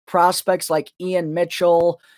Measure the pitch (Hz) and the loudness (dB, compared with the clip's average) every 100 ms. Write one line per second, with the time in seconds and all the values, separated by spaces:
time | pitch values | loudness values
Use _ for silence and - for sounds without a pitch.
0 | _ 185 175 180 - 185 - 160 151 - | _ 2 2 2 -2 -4 -2 -4 -4 -10
1 | 180 185 160 160 170 - 175 170 170 170 | -6 -4 -4 -4 -4 0 2 2 2 -2
2 | _ | _